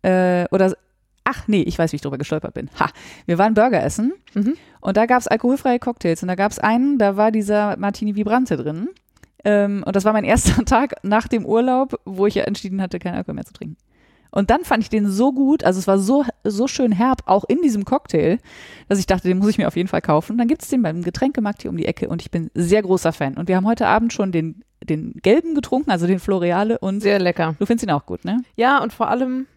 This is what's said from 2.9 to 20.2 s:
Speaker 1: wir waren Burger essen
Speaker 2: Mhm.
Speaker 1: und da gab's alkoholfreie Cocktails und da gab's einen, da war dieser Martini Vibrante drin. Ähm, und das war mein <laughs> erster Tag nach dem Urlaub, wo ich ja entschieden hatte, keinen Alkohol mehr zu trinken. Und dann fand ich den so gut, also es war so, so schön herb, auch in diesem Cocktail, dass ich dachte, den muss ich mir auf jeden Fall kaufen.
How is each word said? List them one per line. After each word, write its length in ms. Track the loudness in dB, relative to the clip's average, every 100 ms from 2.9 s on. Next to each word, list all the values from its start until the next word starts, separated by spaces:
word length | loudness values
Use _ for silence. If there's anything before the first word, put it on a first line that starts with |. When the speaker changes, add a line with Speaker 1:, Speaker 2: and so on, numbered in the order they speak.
| -4 -20 -14 -4
Speaker 1:
wir 100 | 2
waren 160 | 4
Burger 280 | 4 4 2
essen 300 | 0 -2 -4 -4 _
Speaker 2:
Mhm. 200 | -2 -2 -2 -10 _
Speaker 1:
und 160 | -2 0
da 100 | 4
gab's 200 | 2 2
alkoholfreie 520 | 0 0 0 0 0
Cocktails 420 | -2 -4 -2 -2
und 60 | -4
da 60 | -2
gab's 220 | -2 0
einen, 380 | 0 2 2 4
da 180 | 2 4
war 140 | 2
dieser 440 | 2 0 0 0 -2
Martini 380 | -4 -4 -4
Vibrante 420 | -2 0 0 0 -2
drin. 320 | -4 -6 -8 -10 _ _ _ _
Ähm, 380 | 2 2 2 -2
und 120 | -2 0
das 80 |
war 80 | 2
mein 120 | 0
<laughs> 0 |
erster 400 | 2 2 4 2
Tag 300 | 2 2 2 -4
nach 240 | 0 0 2
dem 160 | -2
Urlaub, 560 | 0 0 2 2 0 -6
wo 220 | -10 0 0
ich 100 | 0
ja 80 |
entschieden 360 | -2 -4 -6 -6
hatte, 180 | -6 -6
keinen 160 | -6 -8
Alkohol 180 | -8
mehr 100 | -10
zu 80 | -12
trinken. 240 | -14 -16 -16 _ _ _ _ _
Und 180 | -2 2
dann 140 | 0
fand 180 | 2 -2
ich 80 | 0
den 180 | -2 0
so 240 | 2 2
gut, 320 | 2 2 2
also 140 | 2 0
es 80 | 2
war 120 | 2
so, 260 | 2 0 0 -4
so 220 | -6 -2 -2
schön 240 | 0 0
herb, 300 | 2 2 0 0
auch 180 | 0
in 180 | 2 0
diesem 220 | 2 0 -2
Cocktail, 520 | -2 0 0 2 0 -6 -20 -20 -20 -2
dass 100 | -2
ich 80 | 0
dachte, 220 | 0 2
den 100 | 2
muss 100 | 2
ich 80 | 2
mir 100 | 0
auf 100 | -2
jeden 120 | -2
Fall 140 | -2
kaufen. 340 | 0 0